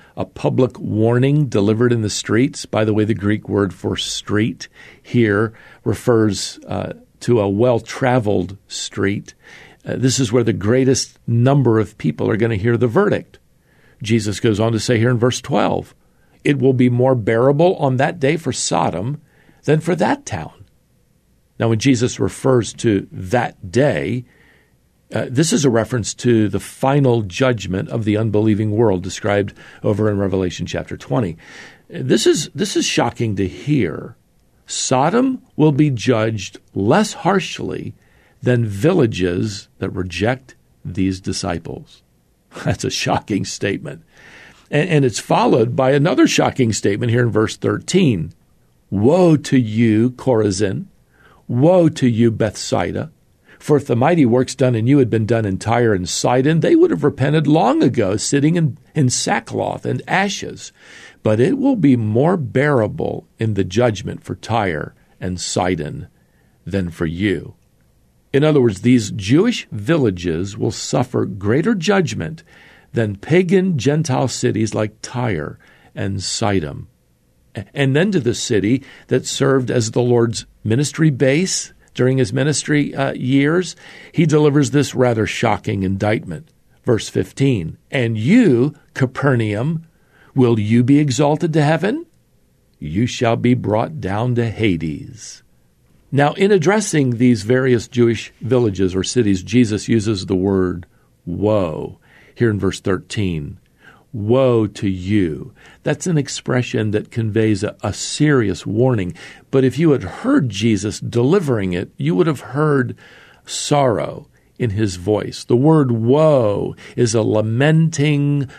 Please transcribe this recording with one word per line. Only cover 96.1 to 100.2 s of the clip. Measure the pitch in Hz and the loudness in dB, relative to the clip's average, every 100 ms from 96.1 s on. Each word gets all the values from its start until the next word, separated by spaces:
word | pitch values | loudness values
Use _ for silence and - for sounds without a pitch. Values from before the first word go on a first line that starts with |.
Now, | 135 143 | 0 0
in | - 196 | 2 2
addressing | 196 175 214 208 156 131 | 4 4 0 0 0 0
these | 113 123 113 | 2 2 2
various | 101 127 131 120 - | 2 0 2 0 0
Jewish | 123 117 110 - - | 0 2 0 -8 -10
villages | 110 127 117 92 92 | 0 2 2 0 0
or | 92 | 0
cities, | 90 123 107 95 | -2 0 2 0
Jesus | 92 120 110 104 - | 2 2 2 0 0
uses | 117 101 98 | 0 0 -4